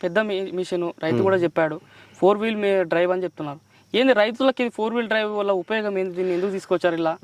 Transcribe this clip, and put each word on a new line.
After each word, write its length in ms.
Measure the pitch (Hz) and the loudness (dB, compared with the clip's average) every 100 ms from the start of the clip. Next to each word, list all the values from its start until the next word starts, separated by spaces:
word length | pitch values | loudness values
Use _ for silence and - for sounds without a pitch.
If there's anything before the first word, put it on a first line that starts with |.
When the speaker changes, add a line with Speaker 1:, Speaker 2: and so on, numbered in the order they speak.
Speaker 1:
పెద్ద 160 | 180 175 | -4 -2
మీ-, 320 | 220 190 190 | 0 -2 -4
మిషన్ 400 | 175 180 180 170 - | -6 -4 -4 -4 -4
రైతు 120 | 160 160 | -2 2
Speaker 2:
ఉమ్. 80 | |
Speaker 1:
కూడా 140 | 190 190 | 2 2
చెప్పాడు 440 | 170 160 160 151 - - - | 2 2 0 -2 -12 -20 -20
ఫోర్ 240 | - 180 208 | 2 4 4
వీల్ 180 | 220 214 | 2 0
మీ 280 | 202 196 | 0 2
డ్రైవ్ 280 | 175 170 180 | 2 2 2
అని 120 | 185 | 0
చెప్తున్నారు. 360 | 180 - 151 143 - _ _ | -4 -6 -10 -10 -16 _ _
ఏంది 200 | 202 262 | 2 4
రైతులకి 560 | 220 208 233 269 262 247 | 4 2 2 0 0 -2
ఫోర్ 240 | - 220 | -2 -4
వీల్ 140 | 233 233 | -2 -2
డ్రైవ్ 240 | 220 214 | -2 -2
వల్ల 200 | 208 202 | -2 0
ఉపయోగం 460 | 196 175 220 208 196 | -2 -2 -4 -2 -2
ఏంది? 180 | 190 175 | -4 -2
దీన్ని 180 | 185 | -2
ఎందుకు 180 | 175 190 | -2 -2
తీసుకొచ్చారు 440 | 190 - 175 180 165 | -4 -2 0 0 0
ఇలా? 220 | 165 165 | -2 -4